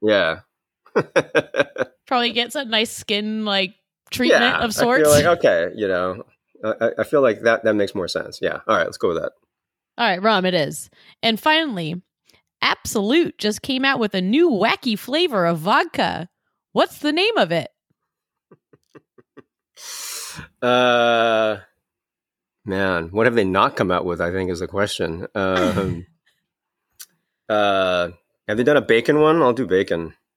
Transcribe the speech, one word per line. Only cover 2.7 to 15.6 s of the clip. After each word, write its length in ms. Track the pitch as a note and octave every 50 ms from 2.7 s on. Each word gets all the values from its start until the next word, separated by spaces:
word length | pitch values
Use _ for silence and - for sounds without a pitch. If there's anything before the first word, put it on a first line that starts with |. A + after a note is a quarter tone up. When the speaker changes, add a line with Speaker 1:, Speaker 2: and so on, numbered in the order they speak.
| A3+ G#3+ A3+ -
Speaker 2:
skin, 540 | - - - - G#3 G#3 G#3+ G#3+ A3 A3 G#3+
like, 300 | G#3 G3 F#3+ F#3+ F#3 - _ _ _ _ _ _ _
treatment 320 | - - B3 - - -
Speaker 1:
Yeah, 220 | A#3+ B3 - - A#3+
Speaker 2:
of 100 | A3 G#3
sorts. 340 | - B3 A#3+ B3 C#4+ D#4 D3+
Speaker 1:
I 120 | D3 D3
feel 100 | D3+ F3
like, 80 | F3 E3+
okay, 300 | - A#2+ F#2 E2 E2+ F2+ -
you 100 | A2 G#2
know, 380 | F#2+ F#2 F2 F2+ F#2 F#2 A2 - - _ _ _ _ _ - -
I, 40 | A2 - -
I, 100 | A2+ A#2 - -
I 60 | A2
feel 160 | - D#3+ C#3+
like 220 | C3+ A#2 G#2 -
that, 200 | A2 A#2 A#2 -
that 120 | - A2 G#2+
makes 200 | G#2 G2+ F#2+ -
more 140 | G2+ F2 E2
sense. 320 | - E2 - - - -
Yeah. 160 | - E2 D#2 - -
All 100 | - A2
right, 100 | F2+ E2
let's 120 | - - -
go 100 | - F#2
with 100 | E2 D#2+
that. 140 | - - - _ _ _ _ _ _ _ _ _ _ _ _ -
Speaker 2:
All 100 | A#3+ G#3+
right, 120 | F3+ F#3
rum 240 | G3 A3+ G#3+ F#3+ F#3
it 80 | F#3 F3+
is. 360 | E3 C#3+ D3 D#3 - - - _ _ _ - _ _
And 160 | - A3+ A3+ G3+
finally, 640 | - D#4 D#4 D#4+ D#4+ C#4+ G#3+ F3 E3 D3+ F3 F3+ - _ _ _ _ _ _ _ _ _ _ _
Absolut 760 | - - - - - - - A3 G3 G#3+ C#4 F4 D#4+ - - -
just 240 | - G#3 G#3+ -
came 240 | - - C4 C4 C4
out 120 | C4+ C4+ B3
with 140 | A3 G3+ -
a 60 | F#3
new 300 | F3+ F#3+ A#3 D#4 F4+ E4+
wacky 480 | A#3 F3+ G3+ B3 G4 - - B3 G#3+ -
flavor 480 | - A#3+ C4+ D#4+ F4+ D#4+ A#3+ F#3+ E3+
of 140 | E3+ E3+ D#3